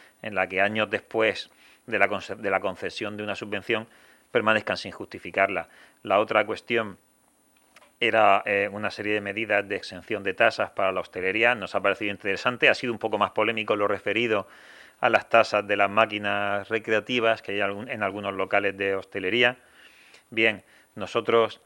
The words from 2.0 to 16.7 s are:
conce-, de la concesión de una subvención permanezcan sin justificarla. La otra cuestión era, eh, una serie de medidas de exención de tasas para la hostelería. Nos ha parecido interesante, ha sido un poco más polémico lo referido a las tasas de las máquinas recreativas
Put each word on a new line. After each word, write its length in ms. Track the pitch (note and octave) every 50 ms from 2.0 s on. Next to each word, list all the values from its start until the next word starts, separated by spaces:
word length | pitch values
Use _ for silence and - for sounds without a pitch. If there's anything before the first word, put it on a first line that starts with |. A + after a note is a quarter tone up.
| G2+
conce-, 280 | G2 G#2 F#2+ - - G2
de 140 | A2 A2 G2
la 120 | F#2+ F#2
concesión 560 | F#2+ G2 F2+ - G2 F2 - - G#2+ G#2 G#2
de 60 | G#2 G#2+
una 120 | G#2 G2
subvención 520 | - A2+ G2+ G#2 G2 - - A#2 A2 A2+ - _ - _ _ - _ _ _ -
permanezcan 440 | A#2+ G#2+ A2 A2 A2 - - F#2
sin 140 | - - G2
justificarla. 800 | - - G2 - - F#2+ - F2+ E2+ G2 G2 G2+ F#2+ F2 D#2+ - - - - - _ _
La 180 | - G#2 F#2+ G2+
otra 240 | A2 G#2+ A2+ G#2+ G#2
cuestión 540 | G#2+ G2+ - - - A#2+ A2+ A2 G2+ F2+ - _ _ _ _ _ _ _ _ _ _ _ _ _ _ _ - - _ _ -
era, 420 | A#2+ A2+ G#2 A2 G#2+ G2 G2 G2+ -
eh, 220 | G#2+ G2+ G2+ G2+ G2+
una 180 | G2 G#2 G#2+ G2
serie 240 | - - G2+ G#2 G#2+
de 80 | G#2
medidas 480 | G2+ G2+ G2 G#2+ A2+ G#2 G#2 G2+ G2+ G2
de 60 | G2
exención 480 | F#2+ - - F#2+ F2 - - A2 G2+ G2
de 100 | F#2+ F2+
tasas 380 | - A#2 A2+ - - G#2 -
para 200 | - - G2 F#2+
la 100 | F#2 F2+
hostelería. 520 | F2 - - F#2 F2+ F#2+ F#2+ A2 A#2 A#2 B2
Nos 220 | G#2+ F#2+ F2 -
ha 60 | G2+
parecido 300 | G2 G2+ F#2+ - G#2+ G2+
interesante, 560 | G2+ - - G2+ G2 - - B2+ B2 A2 D#3
ha 60 | C3 G#2
sido 180 | - - B2
un 80 | A#2 G2+
poco 200 | - G#2+ A2 G2+
más 120 | G#2 G#2+
polémico 440 | - - G#2+ A2+ A2+ A2 G#2+ - G#2+
lo 120 | G#2 G#2
referido 600 | G2+ G2+ F#2+ - G#2 G2+ A2+ A#2+ A2+ G#2+ G2+ G2 - - - - - - - - - _ -
a 100 | - A#2+
las 200 | A2+ G#2 - -
tasas 380 | - A#2 A2 - - G#2 G2+
de 100 | G2 G#2
las 120 | G2+ G2+ G2
máquinas 800 | G2+ A2 A2+ G#2+ G#2 G#2 G#2 G2+ G2+ G2+ G2+ G2+ G2+ G2+ G2
recreativas 760 | -